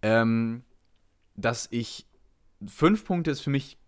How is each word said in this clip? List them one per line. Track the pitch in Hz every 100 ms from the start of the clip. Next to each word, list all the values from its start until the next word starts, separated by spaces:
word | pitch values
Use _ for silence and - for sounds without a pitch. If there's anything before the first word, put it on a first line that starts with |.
Ähm, | 110 113 113 113 113 117 _ _ _ _ _ _ _ -
dass | 107 120 -
ich, | 120 117 - - _ _ _ _ _ 101
fünf | - 156 214
Punkte | - 175 160
ist | 139
für | -
mich | 139 139 -